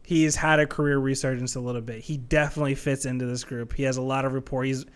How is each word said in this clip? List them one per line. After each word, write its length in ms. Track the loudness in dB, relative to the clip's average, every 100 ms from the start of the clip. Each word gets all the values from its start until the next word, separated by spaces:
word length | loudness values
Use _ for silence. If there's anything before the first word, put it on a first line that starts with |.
he 220 | 0 4
has 100 | 4
had 240 | 4 4 4
a 80 | 4
career 320 | 2 2 2
resurgence 560 | 2 0 -2 -2 -4
a 60 | -4
little 200 | -4 -6
bit. 200 | -6 -10
He 140 | -6 -6
definitely 580 | 0 2 2 0 0
fits 300 | 0 0 -2 -2
into 200 | -2 -2
this 180 | -4
group. 280 | -6 -8 -6
He 120 | -2
has 120 | 0 0
a 60 |
lot 220 | 0 0
of 80 | 0
rapport. 320 | -2 -2 -2
He's 200 | 0 -2 -4